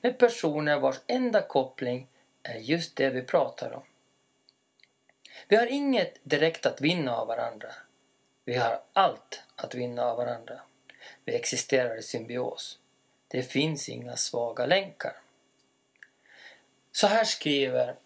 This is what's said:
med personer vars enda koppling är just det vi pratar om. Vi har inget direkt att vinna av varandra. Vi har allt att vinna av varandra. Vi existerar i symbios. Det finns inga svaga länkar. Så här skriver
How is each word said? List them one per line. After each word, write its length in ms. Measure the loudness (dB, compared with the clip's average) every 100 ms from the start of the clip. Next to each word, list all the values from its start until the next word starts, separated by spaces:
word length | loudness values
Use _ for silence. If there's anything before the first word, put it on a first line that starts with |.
med 160 | 0 6
personer 640 | 4 6 -2 0 2 2
vars 200 | 2 0 _
enda 340 | 0 2 2
koppling 640 | 2 0 0 -4 -4 -4 -8 _ _ _
är 140 | -12 -10
just 380 | -2 -2 -2 0
det 140 | 0
vi 120 | 0
pratar 520 | 0 2 2 -2 -10
om. 100 | -10 -16 _ _ _ _ _ _ _ _ _ _ _ _ _ -20 -20 2
Vi 80 | 4
har 100 | 4
inget 540 | 0 2 2 0 -4
direkt 420 | -2 2 2 2 -2
att 160 | 0
vinna 340 | 0 2 0 -2
av 120 | -2
varandra. 420 | -2 -4 -6 -16 -18 -20 _ _ _ _ _ -4
Vi 100 | 0
har 260 | 0 0 -2
allt 500 | 4 4 2 _ -18 -18 -12
att 200 | -10 -6
vinna 300 | -6 -2 -2
av 120 | -2
varandra. 440 | -4 -6 -10 -16 -18 _ _ -20 -20 -14 -4
Vi 100 | -4
existerar 640 | -2 -4 2 2 2 -2
i 40 |
symbios. 760 | -6 -8 -6 -6 -6 -6 -12 -14 _ _ _ _ _
Det 160 | -6
finns 460 | -2 0 0 0 -6
inga 260 | -10 -10 -4
svaga 500 | -4 -2 -4 -2 2
länkar. 480 | 2 2 -8 -10 -10 _ _ _ _ _ _ _ _ -20 _ _ -20 -20 -20 _ _ _
Så 160 | 2 4
här 160 | 4
skriver 720 | 2 0 0 0 2 0 0 -4